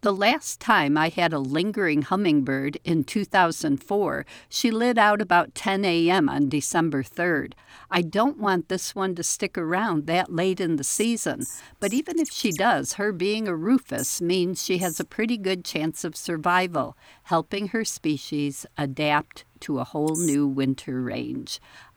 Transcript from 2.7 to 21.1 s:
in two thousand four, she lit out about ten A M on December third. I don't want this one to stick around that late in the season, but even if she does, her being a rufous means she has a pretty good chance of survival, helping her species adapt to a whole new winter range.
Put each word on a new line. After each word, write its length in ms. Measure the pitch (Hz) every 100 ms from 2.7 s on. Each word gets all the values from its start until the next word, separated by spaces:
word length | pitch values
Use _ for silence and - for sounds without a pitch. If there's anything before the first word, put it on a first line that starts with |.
| 147
in 200 | - 165
two 200 | 135 214
thousand 600 | 202 190 175 156 156 139
four, 420 | - 202 196 - 143 - -
she 220 | - 233
lit 260 | 220 240 233
out 240 | 208 208
about 320 | 196 175 160
ten 320 | - 220 196 196
A 240 | 170 165
M 180 | 185 143
on 220 | 139 143
December 540 | 147 - 175 165 143
third. 520 | 131 - 175 156 135 - - - -
I 100 | 185
don't 380 | 170 196 247 294
want 280 | 208 185 160
this 280 | 185 - -
one 180 | 190
to 80 | 175
stick 380 | 170 - 196 -
around 480 | 160 180 220 160 151
that 260 | 175 180
late 260 | 165 190 185
in 180 | 180 160
the 60 |
season, 600 | 135 - 220 233 - 135 - - - -
but 140 | 202
even 240 | 240 311 330
if 140 | 311
she 200 | - 220
does, 420 | 156 - 170 135
her 180 | - 202
being 360 | 185 185 214 214
a 80 | 165
rufous 680 | 175 254 - - 135 -
means 400 | 175 185 180 180
she 160 | - 185
has 200 | 180 151
a 60 | 175
pretty 320 | - 226 233
good 260 | 190 185
chance 400 | 175 160 160 -
of 120 | 175 156
survival, 840 | - 165 175 180 185 160 120 - - - -
helping 420 | 170 - 196 202
her 180 | 226 220
species 800 | - 156 147 - 147 143 139 - -
adapt 680 | 143 131 151 147 151 - - _
to 180 | - 139
a 60 |
whole 320 | 120 156 151 160
new 320 | 175 143 143
winter 520 | 135 135 131 - 127
range. 640 | 123